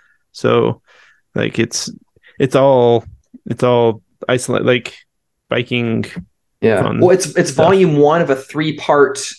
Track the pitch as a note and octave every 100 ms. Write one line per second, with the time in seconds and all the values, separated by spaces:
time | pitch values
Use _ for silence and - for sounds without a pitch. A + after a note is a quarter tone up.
0 | _ _ _ - B2 A#2 A2+ A#2+ _ _
1 | _ _ _ - A2+ - A2+ - - -
2 | _ _ _ - C3+ C#3 C#3 B2+ A#2+ A#2
3 | - - _ - - A#2+ B2 A#2+ A#2 A2
4 | _ _ - B2+ - G#2+ A#2 B2 - -
5 | _ _ _ _ - A#2+ A#2+ B2 A#2 A2+
6 | G#2+ - - _ _ - A2+ A2 - A2+
7 | F3+ F#3 F#3 F3 E3+ C#3 D#3+ G3 F3 D3
8 | D3 E3 E3+ - - D3 D#3 D3+ - D3
9 | C#3 - -